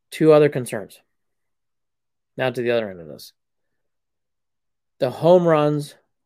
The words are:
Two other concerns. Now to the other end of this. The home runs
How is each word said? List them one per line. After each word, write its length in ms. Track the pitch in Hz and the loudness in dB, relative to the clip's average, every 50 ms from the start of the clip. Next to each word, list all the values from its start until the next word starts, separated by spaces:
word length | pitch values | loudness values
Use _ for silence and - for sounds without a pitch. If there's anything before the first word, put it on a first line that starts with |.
| _ _ | _ _
Two 220 | - - 160 156 151 | -6 0 4 4 6
other 160 | 151 151 143 | 6 4 2
concerns. 520 | 147 135 123 120 - 110 95 92 - - _ _ _ _ _ _ _ _ _ _ _ _ _ _ _ _ _ _ _ _ _ _ _ _ _ _ _ | 0 -4 -8 -8 -10 -12 -12 -14 -18 -20 _ _ _ _ _ _ _ _ _ _ _ _ _ _ _ _ _ _ _ _ _ _ _ _ _ _ _
Now 140 | - 131 127 | -6 -6 -4
to 120 | 120 127 120 | -4 -4 -4
the 100 | 120 120 | -2 -2
other 180 | 117 110 101 | -2 -4 -6
end 100 | 92 90 | -10 -14
of 60 | 82 | -18
this. 260 | 76 67 - - - - _ _ _ _ _ _ _ _ _ _ _ _ _ _ _ _ _ _ _ _ _ _ _ _ _ _ _ _ _ _ _ _ - | -20 -20 -20 -20 -20 -20 _ _ _ _ _ _ _ _ _ _ _ _ _ _ _ _ _ _ _ _ _ _ _ _ _ _ _ _ _ _ _ _ -8
The 120 | 135 127 | -6 -6
home 360 | 120 - - 165 180 185 170 | -6 -2 2 4 4 4 4
runs 480 | 170 160 151 147 151 151 147 147 147 - _ _ _ _ _ _ | 4 2 2 2 0 -2 -4 -6 -10 -14 _ _ _ _ _ _